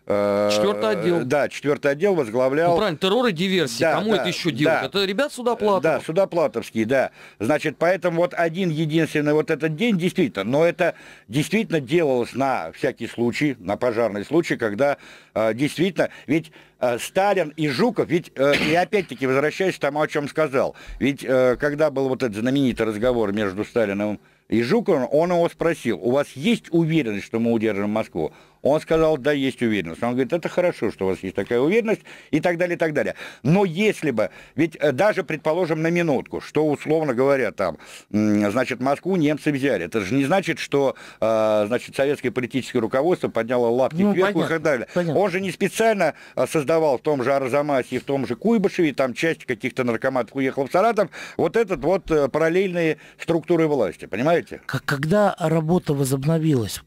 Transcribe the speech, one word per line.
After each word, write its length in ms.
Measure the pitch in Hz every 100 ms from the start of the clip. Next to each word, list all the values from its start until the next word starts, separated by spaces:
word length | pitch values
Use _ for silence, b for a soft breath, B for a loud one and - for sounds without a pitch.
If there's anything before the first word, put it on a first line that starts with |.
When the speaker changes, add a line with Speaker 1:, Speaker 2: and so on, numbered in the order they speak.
| -
Speaker 1:
э, 440 | 101 101 101 104
Speaker 2:
Четвёртый 380 | 104 202 208 220
отдел. 340 | 202 180 170
Speaker 1:
да, 240 | 131 143 113
четвёртый 440 | - 143 143 143
отдел 240 | 147 202 180
возглавлял. 560 | 117 117 131 143 170
Speaker 2:
Ну, 60 | 170
правильно, 200 | 202 151
террор 280 | 190 220 247
и 60 |
диверсии. 460 | 160 190 185 139 117
Speaker 1:
Да, 140 | 165
Speaker 2:
Кому 160 | 151 208
Speaker 1:
да, 60 | 196
Speaker 2:
это 120 | 123
ещё 220 | - 170
делать? 300 | 127 151 143
Speaker 1:
да. 60 | 127
Speaker 2:
Это 180 | 196
ребят 280 | 190 202 285
Судоплатова. 480 | - 240 233 208 190
Speaker 1:
Да, 200 | 156 131
Судоплатовский, 840 | - 160 190 170 143 113 98 113
да. 280 | 107 135 104 B B B
Значит, 380 | 107 151 156 123
поэтому 440 | 165 185 180 165
вот 120 | 175
один 360 | 156 170 165 180
единственный 640 | 151 160 160 156 156 147
вот 180 | 151 151
этот 240 | 160 160 156
день, 220 | 240 190
действительно, 440 | 175 - 143 98
но 220 | 98 143
это 320 | 170 - 170 - B B B
действительно 500 | 127 - 214 175 160
делалось 540 | 120 170 151 127 110
на 380 | 113 135 113 82
всякий 340 | - 139 - 113
случай, 480 | - 120 110 151 127
на 160 | 90 104
пожарный 480 | 123 110 113 101
случай, 320 | 98 160 165 139
когда, 400 | 110 101 143 139 B B B
э, 200 | - 110
действительно, 540 | 113 143 - 185 165 - B -
ведь, 240 | 160 - B B B
э, 180 | 123 120
Сталин 540 | - 190 202 190 151 139
и 120 | 151
Жуков, 400 | 127 240 - 107
ведь, 240 | 165 -
э, 200 | - 139 139 151
и 60 |
опять-таки, 540 | 165 180 208 160 123 131
возвращаясь 480 | 135 151 - 190 -
к 20 |
тому, 220 | 143 147
о 80 | 151
чём 200 | 156 143
сказал, 460 | - 156 131 85 - B B
ведь, 240 | 131 135
э, 340 | - 131 127 120
когда 360 | 147 147 156
был 160 | 135 135
вот 160 | 127
этот 100 | 127
знаменитый 500 | 101 123 139 131 104
разговор 480 | 113 104 123 120 104
между 320 | 101 101 92
Сталиным 540 | 104 120 107 98 104 104 b b b
и 140 | 110
Жуковым, 460 | 120 220 202 156 123
он 200 | 147 175
его 180 | 180 170
спросил: 500 | - 160 156 120 87
«У 120 | 107
вас 160 | 135 143 127
есть 300 | 180 233 -
уверенность, 560 | 170 160 160 117 101 -
что 140 | 113
мы 100 | 117
удержим 400 | 117 110 98 104
Москву?» 420 | 107 110 90 76 B B B 123
Он 120 | 151
сказал: 360 | - 160 160 151
«Да, 140 | 127
есть 300 | 147 135 -
уверенность». 400 | 117 104 85 80
Он 80 | 120
говорит: 200 | 123 123
«Это 160 | 170 -
хорошо, 420 | - 180 - 110
что 160 | - 95
у 20 |
вас 80 | 90
есть 140 | 95 -
такая 240 | 98 120
уверенность», 400 | 143 220 226 - - B B
и 80 | 151
так 180 | 180 170
далее, 160 | 180 170
и 20 |
так 140 | 165
далее. 200 | 143 101 - B B
Но 220 | 131 185
если 460 | 196 160 214 - 151
бы, 200 | 113 101 B B -
ведь, 200 | 165 -
э, 120 | 147
даже, 300 | 131 202 180
предположим, 600 | 165 156 160 165 170 160
на 80 | 165
минутку, 500 | 175 165 123 - 80
что, 260 | - 147 156
условно 460 | 139 139 160 151
говоря, 380 | 117 135 139 110
там, 260 | 82 92 73 B B B
м, 380 | 104 107 104 104
значит, 300 | 113 127 123
Москву 360 | 131 143 170 190
немцы 360 | 147 147 156
взяли. 320 | 139 139 104 85
Это 140 | 113
же 140 | 92
не 100 | 135
значит, 340 | 135 190 165 -
что, 380 | - 143 135 - B B
э, 440 | 110 110 110 107 104
значит, 260 | 117 -
советское 360 | 104 139 139 123
политическое 480 | 117 123 131 - 127
руководство 480 | 110 131 160 180 117
подняло 400 | 113 113 123 117
лапки 340 | 123 127 160
Speaker 3:
Ну, 100 | 208
Speaker 1:
кверху 180 | 180 196
и 20 |
Speaker 3:
понятно, 200 | 196 147 160
Speaker 1:
так 60 |
далее. 260 | 156 131 -
Speaker 3:
понятно. 280 | 180 175 147
Speaker 1:
Он 100 | 202
же 100 | 175
не 100 | 190
специально, 640 | - 196 - 226 208 160 - B
э, 120 | - 127
создавал 520 | 165 135 160 156 123
в 40 |
том 200 | - 143
же 100 | 123
Арзамасе 640 | 139 131 139 147 135 120 127
и 20 |
в 60 |
том 220 | - 139 127
же 80 |
Куйбышеве, 580 | 120 202 233 185 - 160
там 220 | 123 131
часть 300 | 113 165 156
каких-то 400 | - 120 123 -
наркоматов 500 | 123 113 135 131 113
уехала 320 | 139 131 127 131
в 60 |
Саратов. 360 | 175 220 220 185 B B B
Вот 200 | 156 220
этот 240 | 220 175
вот, 260 | 139 190 -
э, 180 | 156 135
параллельные 680 | 151 160 180 196 175 165 147 B B
структуры 460 | - 170 - 170 160
власти, 380 | 143 95 - -
понимаете? 540 | 98 139 170 104 - -
Speaker 3:
К-, 140 | 135
когда 520 | - 139 156 208 202 -
работа 560 | 160 165 156 180 -
возобновилась, 840 | 143 135 135 143 165 160 135 104 -